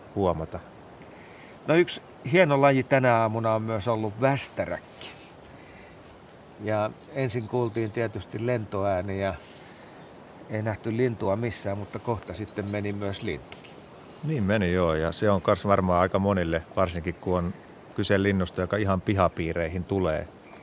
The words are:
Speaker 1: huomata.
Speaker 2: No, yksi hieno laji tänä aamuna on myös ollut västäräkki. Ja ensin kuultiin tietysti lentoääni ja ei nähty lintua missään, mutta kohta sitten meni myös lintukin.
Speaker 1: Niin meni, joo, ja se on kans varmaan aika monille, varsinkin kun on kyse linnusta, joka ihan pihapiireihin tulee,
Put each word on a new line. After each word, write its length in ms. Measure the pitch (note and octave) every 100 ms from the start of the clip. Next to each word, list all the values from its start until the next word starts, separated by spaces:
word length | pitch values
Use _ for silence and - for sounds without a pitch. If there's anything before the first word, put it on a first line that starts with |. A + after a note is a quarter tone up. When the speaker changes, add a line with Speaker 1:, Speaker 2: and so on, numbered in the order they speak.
| -
Speaker 1:
huomata. 460 | - F#2 D#2+ D#2+ F#2 - - - - - - - - - - -
Speaker 2:
No, 80 |
yksi 280 | D#3+ E3+ - - - B2+
hieno 280 | E3 F3 C#3
laji 220 | C#3 C3+
tänä 340 | B2 C3+ B2+ A#2
aamuna 380 | A2+ A2+ A2+
on 80 | A2
myös 260 | A2 A2 A2
ollut 320 | A2 A2 G#2
västäräkki. 880 | C3 C#3 - - F2 E2+ - - - - - - - - - - - - - - - - - -
Ja 260 | G#2+ G#2+ G#2+ B2 -
ensin 340 | C#3 C3 A#2+ G#2+
kuultiin 420 | B2 A#2+ A2 A2
tietysti 560 | G#2+ A2+ G#2 - G#2+ A#2
lentoääni 720 | B2 G#2 G2+ G2 F#2 G2 G2
ja 140 | G2 F2 - - - - - - - - - - -
ei 120 | A2
nähty 340 | G#2+ G2+ A2+ A2+
lintua 400 | B2+ G#2+ G2+ G2+
missään, 420 | A#2 - G2+ G2+
mutta 200 | G2+ G#2+
kohta 360 | - A2 -
sitten 300 | F2+ G#2 -
meni 280 | G2+ G#2 G#2
myös 300 | G2+ G2+ G2
lintukin. 480 | A2 D2 - - - - - - - -
Speaker 1:
Niin 180 | D3 D#3
meni, 300 | F#2+ A2 F2+
joo, 220 | F2+ F2
ja 180 | D#2 D#2+
se 180 | E2 G#2+
on 120 | G2
kans 240 | F#2 G2+ G#2
varmaan 340 | G2 F#2 F2
aika 180 | F#2 G2
monille, 440 | G2 G2 E2+ E2 - -
varsinkin 380 | F#2 E2+ E2
kun 240 | E2 - F2+
on 160 | F2 - - - - -
kyse 260 | G2+ G2+
linnusta, 380 | G2 F#2+ F2+ -
joka 160 | F2+ G2+
ihan 240 | G2 F#2+
pihapiireihin 840 | F#2+ G2 F2 - E2 E2+ E2 F#2
tulee, 440 | F2 G2 F2+ D#2 E2 - - -